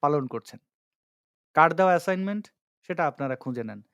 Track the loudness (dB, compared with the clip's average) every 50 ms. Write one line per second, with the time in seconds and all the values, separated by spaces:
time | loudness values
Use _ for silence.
0 | 0 0 0 0 -2 -4 -8 -10 -12 -12 -20 -20 _ _ _ _ _ _ _ _
1 | _ _ _ _ _ _ _ _ _ _ _ 4 4 6 6 4 4 4 4 2
2 | 2 -2 -4 -2 -4 -4 -6 -8 -10 -12 _ _ _ _ _ _ _ -10 -6 -4
3 | -4 -4 -4 -4 -6 -6 -6 -6 -8 -8 -8 -8 -8 -10 -12 -16 -20 _